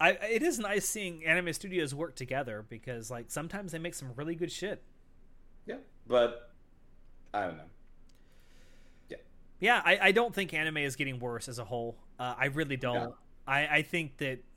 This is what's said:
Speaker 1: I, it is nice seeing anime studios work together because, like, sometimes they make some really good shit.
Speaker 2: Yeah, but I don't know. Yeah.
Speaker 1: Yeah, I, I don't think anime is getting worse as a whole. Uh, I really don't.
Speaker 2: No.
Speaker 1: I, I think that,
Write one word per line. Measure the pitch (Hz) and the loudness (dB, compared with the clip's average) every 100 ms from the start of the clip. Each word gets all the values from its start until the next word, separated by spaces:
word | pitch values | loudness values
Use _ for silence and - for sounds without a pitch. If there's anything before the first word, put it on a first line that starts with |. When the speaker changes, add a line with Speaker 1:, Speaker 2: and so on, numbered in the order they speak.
Speaker 1:
I, | 170 | 4
it | 185 214 226 | 4 2 2
is | 339 233 | 2 0
nice | 208 202 - | 0 0 0
seeing | 220 185 160 | -2 -6 -2
anime | 160 175 175 | 2 2 2
studios | - 196 180 143 | -4 -4 -2 -2
work | 143 160 - | -2 -6 -8
together | 127 135 120 107 110 | -4 -4 -2 -6 -10
because, | 113 - 117 107 | -12 -10 -10 -8
like, | 120 113 | -10 -6
sometimes | 151 165 196 190 | -6 -6 -6 -8
they | 160 | -6
make | 170 | -8
some | - 131 | -8 -10
really | 120 156 | -6 -6
good | 170 170 | -4 -4
shit. | - 208 - - - - - - - - - - | -4 -6 -6 -10 -20 -20 -20 -20 -20 -20 -16 -12
Speaker 2:
Yeah, | 277 - - - | -12 -14 -18 2
but | 123 120 - - - - - - - - - - | 4 4 2 -14 -20 -20 -20 -20 -20 -20 -20 -6
I | 104 92 | -4 -4
don't | 78 | -6
know. | 82 - - - - - - - - - - - - - - | -14 -20 -20 -20 -20 -20 -20 -20 -20 -20 -20 -20 -20 -20 -16
Yeah. | - - - - - | -16 -16 -20 -20 0
Speaker 1:
Yeah, | 214 226 | 4 6
I, | 170 202 196 | 6 6 6
I | |
don't | 208 240 | 6 4
think | 190 185 | 0 -2
anime | 156 156 151 | -2 -2 0
is | 143 127 | -2 -2
getting | 135 123 | -4 -4
worse | 123 117 - | -6 -6 -8
as | 117 | -8
a | |
whole. | 107 120 117 - - - | -6 -4 -4 -8 -14 -8
Uh, | 123 120 | -6 -4
I | 139 | -4
really | 139 147 131 | -2 -2 0
don't. | 127 120 120 | 0 0 -2
Speaker 2:
No. | - - - - | -8 -18 -12 0
Speaker 1:
I, | 139 151 151 | 2 4 2
I | |
think | 151 175 151 - | 2 0 -2 -4
that, | 135 123 - | -4 -4 -10